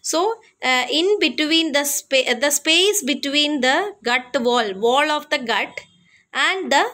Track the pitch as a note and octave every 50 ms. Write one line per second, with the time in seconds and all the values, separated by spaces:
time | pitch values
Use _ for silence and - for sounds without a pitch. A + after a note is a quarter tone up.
0 | - - - D#4+ F4+ G#4+ A4+ - - _ _ _ - B3+ B3+ B3+ B3+ - C4+ D4+
1 | E4+ G4 G#4 G4+ F4 D4 A#3+ - D#4 D4 D#4+ E4 E4 D#4+ C4 C#4+ C#4+ C#4+ - -
2 | - _ C#4 C4 C4 C4 A#3+ A3+ C4+ D4 C#4+ - - D#4+ D#4+ E4+ F#4 G#4 G4+ G4+
3 | C#4 B3 C#4+ C#4+ - C#4+ C4+ D4 D4 D4 D4+ C#4 B3 B3+ C4+ E4 G4 G#4 G4 _
4 | - A#3 A#3+ B3+ B3+ - - C#4 A#3 B3 A#3+ B3 A3+ G#3 F#3+ F#3+ G#3+ A#3 B3 C#4
5 | D4 D4+ D4+ D4 D4 - D4 C#4+ B3+ A3+ A3 G3+ A#3+ - - - - _ _ _
6 | _ _ _ _ _ _ - C4 C#4+ E4 F#4 F#4+ F4+ B3 C#4 C#4 G4 B4